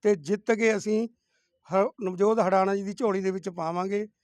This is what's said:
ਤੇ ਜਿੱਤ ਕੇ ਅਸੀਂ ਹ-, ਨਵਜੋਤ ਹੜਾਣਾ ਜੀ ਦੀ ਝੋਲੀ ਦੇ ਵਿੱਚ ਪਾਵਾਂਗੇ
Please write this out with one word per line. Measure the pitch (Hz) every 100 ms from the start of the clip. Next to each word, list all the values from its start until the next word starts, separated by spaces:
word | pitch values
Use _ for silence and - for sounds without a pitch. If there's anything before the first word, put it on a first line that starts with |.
ਤੇ | 208 202
ਜਿੱਤ | 147 202 -
ਕੇ | 220 226 208
ਅਸੀਂ | 214 214 226 _ _ _ _ _ -
ਹ-, | 185 202 -
ਨਵਜੋਤ | 190 180 202 226
ਹੜਾਣਾ | 185 190 190 202
ਜੀ |
ਦੀ | 196
ਝੋਲੀ | 202 240 190
ਦੇ | 190
ਵਿੱਚ | 190 196
ਪਾਵਾਂਗੇ | 175 160 175 190 202 214 _